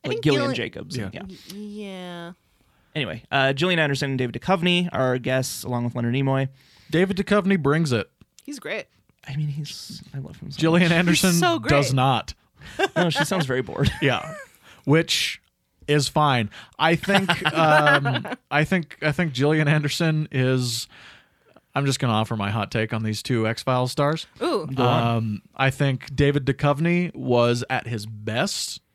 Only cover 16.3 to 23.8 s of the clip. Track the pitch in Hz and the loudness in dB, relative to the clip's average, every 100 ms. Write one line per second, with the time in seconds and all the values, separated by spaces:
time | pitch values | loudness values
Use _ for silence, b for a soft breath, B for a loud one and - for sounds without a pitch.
16.3 | 127 107 B B B 160 170 - 196 190 | 2 -2 B B B 2 2 2 0 2
17.3 | 170 156 156 160 151 147 143 139 131 208 | 0 0 2 4 6 6 4 2 -2 -6
18.3 | - _ 143 151 190 156 - 151 143 175 | -12 _ 0 2 0 -4 -4 -4 -2 -4
19.3 | 123 143 156 147 151 143 - 165 156 156 | 0 2 2 2 2 0 0 0 0 -2
20.3 | 135 127 131 123 117 - B B B B | 0 2 2 0 -4 -10 B B B B
21.3 | B B B _ 139 139 131 127 110 110 | B B B _ -2 -2 0 0 0 0
22.3 | 110 101 110 101 117 110 117 110 107 - | -2 -2 -2 -2 -2 -2 -2 -4 -4 -2
23.3 | 123 110 113 - 127 | 0 0 -2 -2 0